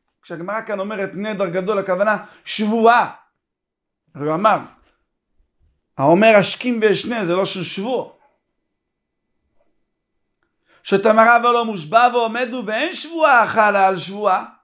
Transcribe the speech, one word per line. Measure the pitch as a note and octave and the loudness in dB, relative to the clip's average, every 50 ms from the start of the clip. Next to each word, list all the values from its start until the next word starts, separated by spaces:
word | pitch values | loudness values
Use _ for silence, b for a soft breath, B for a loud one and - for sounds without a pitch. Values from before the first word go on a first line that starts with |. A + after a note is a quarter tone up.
| _ _ _ _ | _ _ _ _
כשהגמרא | _ - E3+ D#3 E3+ F#3+ G#3 A3 | _ -14 -12 -10 -8 -8 -8 -8
כאן | A3 A3 G#3 G3 | -6 -6 -6 -6
אומרת | F#3+ G#3 A3 G3+ G3 - - | -6 -6 -6 -6 -8 -8 -8
נדר | F3+ G3+ A3 G#3+ F#3 G3 F3 | -8 -8 -8 -4 -4 -4 -4
גדול, | E3+ F#3+ F#3 G3 A3 G3 | -4 -4 -4 -2 -2 -4
הכוונה | F#3 F#3+ F#3 F3+ G3+ G#3+ G#3 G3 B B B B B | -2 -2 -2 0 0 0 0 -2 B B B B B
שבועה. | - - - G#3+ G#3 A3 A#3 A3 A3+ A#3+ A#3+ F#3+ C3 - - _ _ _ _ _ _ _ _ _ _ _ _ _ _ _ _ _ _ _ | -10 -6 -4 -2 0 0 2 4 4 4 2 0 -2 -8 -16 _ _ _ _ _ _ _ _ _ _ _ _ _ _ _ _ _ _ _
הרי | C3+ C#3+ | -8 -6
הוא | D#3 D#3 | -4 -4
אמר, | E3+ G#3 A3 G3 D3+ A#2+ - _ _ _ _ _ _ _ _ _ _ _ _ _ _ _ _ _ _ _ _ _ _ _ _ _ | 0 2 2 0 0 -4 -10 _ _ _ _ _ _ _ _ _ _ _ _ _ _ _ _ _ _ _ _ _ _ _ _ _
האומר | - C3+ C#3+ E3+ F#3+ A3 A3+ A3 | -2 2 4 4 6 6 6 6
"השכים | G3+ F3+ - - - - B3 A#3+ A3+ | 6 4 2 -4 -6 -6 -6 -2 0
ואשנה", | G#3+ G#3+ G3 - - - A#3+ A3+ G3+ | 2 2 0 0 -2 -6 -6 -6 -2
זה | E3 F3 | -2 -2
לא | F#3 G3 | -2 -2
של | G3 - F#3+ E3+ | -4 -4 -8 -8
שבוע. | - - G3 G3 B3 C4 G#3 D3 - - _ _ _ _ _ _ _ _ _ _ _ _ _ _ _ _ _ _ _ _ _ _ _ _ _ _ _ _ _ _ _ _ _ _ _ _ _ _ _ _ _ _ _ _ _ _ _ _ _ _ _ _ _ _ | -8 -8 -8 -6 -4 -4 -6 -6 -8 -14 _ _ _ _ _ _ _ _ _ _ _ _ _ _ _ _ _ _ _ _ _ _ _ _ _ _ _ _ _ _ _ _ _ _ _ _ _ _ _ _ _ _ _ _ _ _ _ _ _ _ _ _ _ _
שתאמר | - G3+ G3 G3 A3+ G#3+ A3+ A3+ A#3 A#3+ | -2 -2 2 2 4 4 6 6 6 6
רבא, | A#3 A3+ A#3+ | 4 4 2
"לא | A#3+ A#3+ A#3 | 2 2 0
מושבע | A3+ G#3+ F3+ D3+ D3+ F#3 A3+ B3 A#3+ A#3 | -2 -6 -8 -8 0 2 4 4 4 2
ועומד | B3 A#3 A3+ A3 A#3+ B3+ A#3+ A#3+ | 0 -2 -2 -2 -4 -6 -6 -6
הוא", | B3+ A3 | -8 -8
ואין | G3+ G#3+ A#3 D4 F4+ F4 | -6 -4 -4 -4 -6 -6
שבועה | - - D4+ E4 D#4+ D#4 D4 C4 A#3+ G#3+ | -8 -12 -10 -2 0 2 4 4 4 4
חלה | - E3 A3+ G#3+ G#3 G3+ G3 G3 | 2 2 2 2 2 4 2 2
על | F#3+ F#3+ | 2 0
שבועה. | F3 C#3+ E3+ G3 G#3 G#3 F#3+ F#3 G#3 A3+ - - _ | -2 -8 -10 -10 -4 -2 -2 -2 -2 -4 -10 -18 _